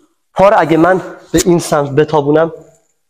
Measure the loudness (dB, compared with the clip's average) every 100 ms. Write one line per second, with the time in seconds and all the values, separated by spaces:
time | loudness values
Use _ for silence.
0 | _ _ _ 0 2 2 2 2 2 0
1 | -4 -16 -6 -2 0 -2 0 -4 -2 -2
2 | 0 0 0 0 -2 -6 -20 _ _ _
3 | _